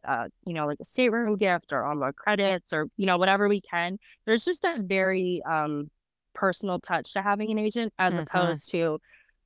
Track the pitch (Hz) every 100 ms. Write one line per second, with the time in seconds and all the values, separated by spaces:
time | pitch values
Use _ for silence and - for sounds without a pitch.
0 | - 123 107 - - 165 147 143 - -
1 | 247 226 226 208 196 175 - 135 127 151
2 | 135 - - 208 196 185 - 160 151 -
3 | 190 180 185 196 208 202 - 175 175 190
4 | - - - 226 349 359 370 311 185 190
5 | 190 190 180 180 - 160 151 147 151 -
6 | _ _ _ - 190 175 202 180 - 170
7 | - - 196 202 214 214 214 233 226 -
8 | 185 175 151 185 175 156 - 170 165 151
9 | - - _ _